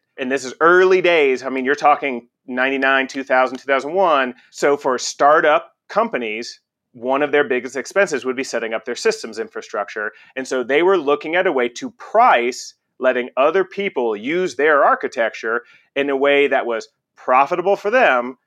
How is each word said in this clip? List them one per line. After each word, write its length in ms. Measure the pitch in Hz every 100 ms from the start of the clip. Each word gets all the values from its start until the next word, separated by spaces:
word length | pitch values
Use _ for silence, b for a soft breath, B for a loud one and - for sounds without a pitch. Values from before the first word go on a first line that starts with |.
| _ -
And 140 | 127
this 140 | 135 123
is 100 | -
early 420 | 165 180 190 185
days. 400 | 175 170 139 123
I 60 | 131
mean, 140 | 135
you're 120 | 127 147
talking 520 | 151 139 143 120 - _ -
ninety-nine, 600 | 127 131 139 135 135 131
two 160 | 135
thousand, 340 | 131 127 127 127
two 80 | 131
thousand 280 | 135 139
one. 400 | 185 180 143 127 - b
So 280 | - 151 143
for 200 | 143 120
startup 760 | - - 143 160 156 160 - _ -
companies, 720 | 202 226 135 113 110 120 - _ _ _ 120
one 260 | 123 139
of 120 | 143
their 100 | 147
biggest 320 | 147 127 123 135
expenses 480 | - 196 190 135
would 140 | 131 127
be 60 |
setting 300 | 127 117 113
up 120 | 110 -
their 100 | 120
systems 420 | 220 220 113 104
infrastructure. 760 | 107 110 - 107 101 107 107 - B 131
And 100 | 131
so 160 | 131
they 180 | 120 147
were 160 | 180 190
looking 380 | 139 147 156 175
at 100 | 190
a 60 |
way 160 | 131 120
to 220 | - 127
price 800 | - - 214 247 131 120 - - - _ -
letting 300 | 127 123 123 -
other 300 | 147 190 185
people 500 | 202 196 139 117 104
use 400 | 123 175 180 -
their 300 | 156 143 185
architecture 800 | 262 131 127 110 - 113 117 - b b
in 160 | 143 139
a 60 | 135
way 320 | 143 143 139
that 180 | 131 120
was 220 | 113 - _ _ _
profitable 580 | - 127 139 175 180 196
for 160 | 202
them, 460 | 254 185 127 123 127